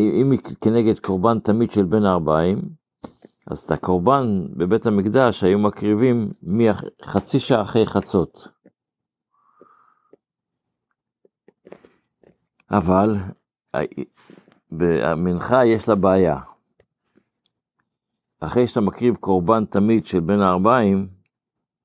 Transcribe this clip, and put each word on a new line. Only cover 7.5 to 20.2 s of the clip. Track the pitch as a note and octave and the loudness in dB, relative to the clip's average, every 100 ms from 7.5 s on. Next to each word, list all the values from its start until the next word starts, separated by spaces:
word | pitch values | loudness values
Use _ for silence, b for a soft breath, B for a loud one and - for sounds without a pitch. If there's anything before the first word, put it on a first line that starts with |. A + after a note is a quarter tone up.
| A#2 | -2
אחרי | G2 A#2 G#2 | 0 -2 0
חצות. | G2+ - G2 D#2 - - _ _ _ _ _ _ _ _ b b b b b b b b _ _ _ _ _ _ _ _ _ _ _ _ _ _ _ _ - _ _ _ _ _ _ _ _ _ | -2 -2 -2 -2 -8 -20 _ _ _ _ _ _ _ _ b b b b b b b b _ _ _ _ _ _ _ _ _ _ _ _ _ _ _ _ -20 _ _ _ _ _ _ _ _ _
אבל | G#2 E2+ F#2 G#2+ G#2 F#2+ - _ _ _ | -2 0 2 0 -2 -8 -16 _ _ _
ה-, | - - - - b b b b b _ | -8 -8 -10 -16 b b b b b _
במנחה | D#2+ F2 D#2+ C#2+ D#2+ F2+ F2 - B2+ | -4 0 0 0 -2 -2 -4 0 2
יש | A#2+ A2 A2+ | 2 2 0
לה | |
בעיה. | G2+ F#2+ F#2+ F2 C#2 - _ _ _ _ _ _ _ _ _ _ _ _ _ _ _ _ _ _ _ | 2 2 2 2 -2 -8 _ _ _ _ _ _ _ _ _ _ _ _ _ _ _ _ _ _ _
אחרי | D#2 B2 A#2+ | -4 -2 0
שאתה | A#2+ | 0
מקריב | G2 - A#2+ G2+ | -2 0 -2 0
קורבן | F#2+ F#2 E2+ A2+ | -2 0 2 0
תמיד | G#2 G2+ G#2 A2+ - | 0 0 2 0 0
של | F#2 | -4